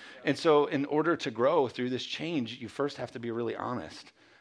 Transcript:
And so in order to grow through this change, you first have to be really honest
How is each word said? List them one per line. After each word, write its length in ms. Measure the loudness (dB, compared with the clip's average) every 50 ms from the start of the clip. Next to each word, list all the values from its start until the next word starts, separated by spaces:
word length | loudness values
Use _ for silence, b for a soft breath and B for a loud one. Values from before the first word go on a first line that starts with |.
| B B B B -2
And 140 | -2 -2 2
so 260 | 4 6 6 6 6
in 220 | 4 2 0 0
order 280 | 0 0 2 2 2 0
to 160 | 0 -2 -4
grow 380 | 0 2 4 4 6 4 2 2
through 220 | 0 -2 -2 -2
this 160 | -2 -4 -4
change, 480 | -6 -8 -6 -4 -2 -2 -2 -2 -4 -6
you 140 | -10 -12 -8
first 280 | -4 -2 -2 -2 -4
have 160 | -6 -8 -8
to 60 | -8 -8
be 120 | -6 -4
really 260 | -4 -2 -2 -2 -2
honest 560 | -2 -4 -4 -4 -4 -6 -8 -12 -16 -18 -20 b b b b b b